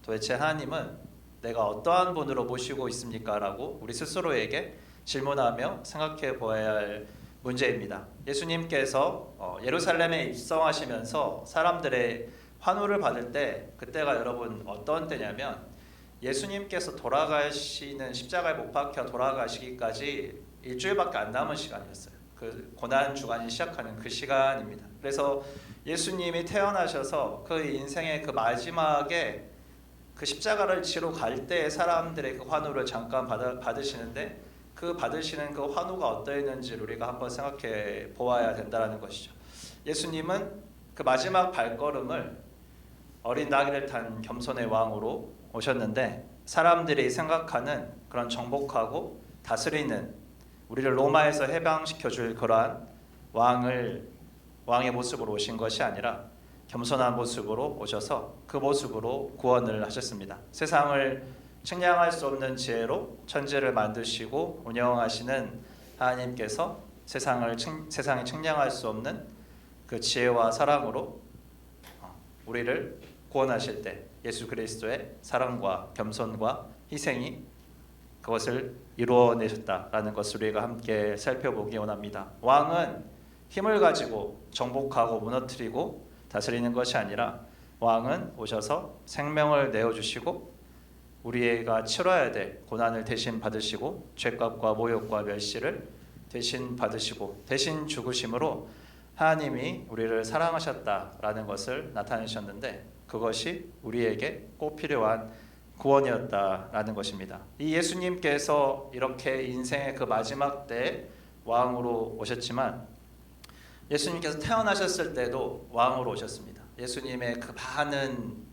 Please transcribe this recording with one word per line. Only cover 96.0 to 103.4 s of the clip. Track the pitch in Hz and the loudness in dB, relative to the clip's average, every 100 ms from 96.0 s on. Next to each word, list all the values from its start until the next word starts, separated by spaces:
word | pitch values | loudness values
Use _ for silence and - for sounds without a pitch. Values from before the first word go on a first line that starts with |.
| - - - | -20 -20 -10
대신 | 123 120 127 123 123 | -6 -4 -4 -4 -2
받으시고 | 107 110 - - 101 - - | -2 0 -4 -6 -8 -10 -2
대신 | 135 143 156 151 | 0 2 0 -4
죽으심으로 | 131 123 123 120 117 156 117 - - - - - - | -4 -2 -2 -2 0 0 -2 -8 -16 -20 -20 -20 2
하나님이 | 160 156 143 123 143 185 - | 4 4 2 -2 -4 -6 -8
우리를 | 113 113 113 113 | -2 0 2 0
사랑하셨다라는 | 156 165 165 160 127 - 98 87 - 107 107 107 | 2 2 0 -2 -4 -2 -2 -2 -4 -4 -2 -4
것을 | 98 - 131 143 | -6 -4 -6 -6
나타내셨는데, | 113 101 120 110 110 101 101 123 98 - - - | -6 -4 -4 -2 -6 -8 -8 -8 -8 -14 -20 -8
그것이 | 113 113 110 | -2 0 0